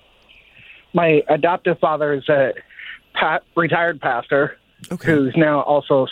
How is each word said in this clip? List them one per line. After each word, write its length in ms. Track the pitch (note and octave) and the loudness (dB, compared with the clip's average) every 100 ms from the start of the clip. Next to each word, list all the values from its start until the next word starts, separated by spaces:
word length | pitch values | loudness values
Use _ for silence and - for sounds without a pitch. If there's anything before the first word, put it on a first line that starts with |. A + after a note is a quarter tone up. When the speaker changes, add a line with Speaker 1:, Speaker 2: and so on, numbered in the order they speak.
| _ _ _ - _ - - - _ F3 | _ _ _ -20 _ -20 -20 -20 _ 0
Speaker 1:
My 280 | E3 D3+ - | 2 2 2
adoptive 520 | D3+ E3 F3+ F#3 E3 | 0 0 0 -2 0
father 340 | F3 D3+ D3 | 0 0 -2
is 140 | C#3+ C3 | -2 0
a 240 | D3 C3 - - - - - _ | 2 0 -2 -12 -20 -20 -20 _
pa-, 260 | - E3 E3 - - | -4 -2 -2 -4 -4
retired 440 | E3 E3+ E3+ D3+ | -2 0 -2 -2
pastor 560 | D3+ A#2+ - C#3+ C#3+ - _ _ - | -4 -4 -2 0 -2 -4 _ _ -12
Speaker 2:
Okay. 200 | F3+ - | -6 0
Speaker 1:
who's 220 | D3+ C3 C#3+ | 0 2 2
now 240 | D3+ D3 | 2 2
also 460 | C3 D3 - C#3 B2+ | 0 0 2 0 0